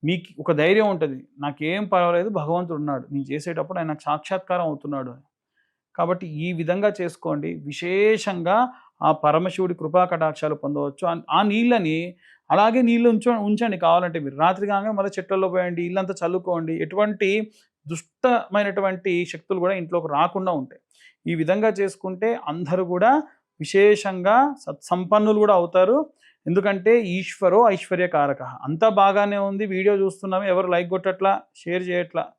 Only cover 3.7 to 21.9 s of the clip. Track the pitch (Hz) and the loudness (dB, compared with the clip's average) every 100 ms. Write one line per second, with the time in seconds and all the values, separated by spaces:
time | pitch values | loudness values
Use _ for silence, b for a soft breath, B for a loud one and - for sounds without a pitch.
3.7 | 185 160 151 - 151 151 190 185 180 170 | -6 -6 -6 -4 -6 -4 -8 -4 -4 -2
4.7 | 143 151 143 127 123 _ _ _ _ _ | -6 -8 -8 -8 -14 _ _ _ _ _
5.7 | _ _ - 170 180 180 151 165 175 160 | _ _ -4 -2 -2 -4 -6 -6 -4 -2
6.7 | 185 208 202 175 165 165 147 156 170 147 | 2 0 0 -6 -6 -6 -4 -6 -8 -10
7.7 | 143 175 190 208 220 208 180 165 208 247 | -8 -4 2 2 2 -2 -4 0 2 2
8.7 | B B _ 147 160 151 156 185 185 185 | B B _ 0 2 2 2 0 -2 -4
9.7 | 175 156 170 180 175 160 151 156 147 143 | -2 0 2 2 0 -2 -2 -4 -4 -4
10.7 | 147 143 143 180 170 - 160 208 208 240 | -4 -4 -4 -4 -4 -2 0 2 2 2
11.7 | 240 165 160 175 180 b b _ 170 214 | 2 0 -2 -6 -12 b b _ 2 4
12.7 | 233 240 233 240 226 240 233 208 208 226 | 4 4 4 4 4 0 0 0 0 0
13.7 | 185 170 170 180 165 139 135 165 185 202 | 0 2 2 2 -4 -8 0 0 2 -2
14.7 | 202 208 208 196 196 180 190 190 180 180 | -2 -2 -2 -4 -4 -4 -2 0 0 -2
15.7 | 170 175 185 185 190 170 180 180 175 165 | -4 -4 -4 -4 -4 -4 -4 -4 -4 -4
16.7 | 165 160 185 208 202 190 208 214 b b | -4 -4 -2 -2 0 0 0 -2 b b
17.7 | _ 147 165 - _ 254 240 175 202 202 | _ -12 -12 -12 _ 2 2 0 0 0
18.7 | 190 196 185 185 175 175 160 _ 190 175 | 0 -2 -2 -2 -2 -2 -8 _ -2 0
19.7 | 190 165 175 160 143 165 196 185 165 131 | -2 -2 -4 -2 0 0 0 -4 -4 -6
20.7 | - _ b b b - 165 156 190 220 | -14 _ b b b -6 -4 0 2 2
21.7 | 196 196 | 0 -4